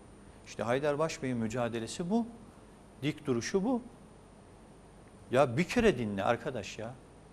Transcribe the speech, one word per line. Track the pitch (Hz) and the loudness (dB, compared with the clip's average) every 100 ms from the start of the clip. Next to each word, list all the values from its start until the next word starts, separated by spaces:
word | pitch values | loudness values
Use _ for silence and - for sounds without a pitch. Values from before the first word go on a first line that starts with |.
| - - - - - | -20 -20 -20 -20 -12
İşte | - | -4
Haydar | 110 131 147 143 | 0 2 2 0
Başbey'in | 160 - 131 123 | -2 -2 -4 -2
mücadelesi | 110 123 117 117 113 - 175 | -2 -2 -2 -2 -6 -6 0
bu. | 226 226 - - - - - - - | 0 0 -8 -20 -20 -20 -20 -20 -6
Dik | 139 151 - | -4 -2 -2
duruşu | 120 113 196 | -2 0 0
bu. | 202 247 - - - - - - - - - - - - - - - | 2 0 -4 -18 -20 -20 -20 -20 -20 -20 -20 -20 -20 -20 -20 -20 0
Ya | 123 143 117 | 4 4 4
bir | |
kere | 180 247 226 127 | 0 4 4 4
dinle | 110 98 | 0 0
arkadaş | 110 143 151 127 92 - | 2 2 -2 -6 -8 -8
ya. | 110 131 - - - | -10 -12 -18 -20 -20